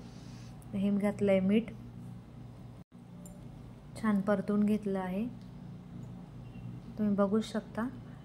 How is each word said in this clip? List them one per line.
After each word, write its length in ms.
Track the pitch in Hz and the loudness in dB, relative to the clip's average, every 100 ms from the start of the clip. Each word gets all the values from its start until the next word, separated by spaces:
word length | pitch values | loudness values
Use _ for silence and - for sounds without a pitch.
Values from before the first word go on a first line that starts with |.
| - - - - - - - | -14 -14 -12 -12 -12 -14 -6
हे 160 | 202 202 | 0 4
मी 80 | 202 | 4
घातलं 320 | 202 202 202 | 2 4 6
आहे 100 | 190 | 6
मीठ, 220 | 190 214 226 - - - - - - - - - - - - - - - - - - - - - - - | 8 6 4 -8 -12 -12 -12 -12 -14 -14 -14 -14 -14 -16 -18 -18 -18 -16 -14 -14 -14 -14 -14 -16 -14 -2
छान 180 | 220 202 | 4 4
परतून 420 | 196 202 202 208 | 6 4 4 4
घेतलं 360 | 208 214 202 190 | 6 4 2 0
आहे. 280 | 185 190 240 - - - - - - - - - - - - - - - - - | 0 0 -2 -4 -12 -12 -12 -12 -12 -12 -10 -12 -12 -12 -12 -10 -8 -10 -10 0
तुम्ही 160 | 214 | 4
बघू 260 | 196 202 220 | 6 6 6
शकता 480 | 220 220 208 - 240 - - - | 4 -2 -4 -2 -2 -4 -12 -14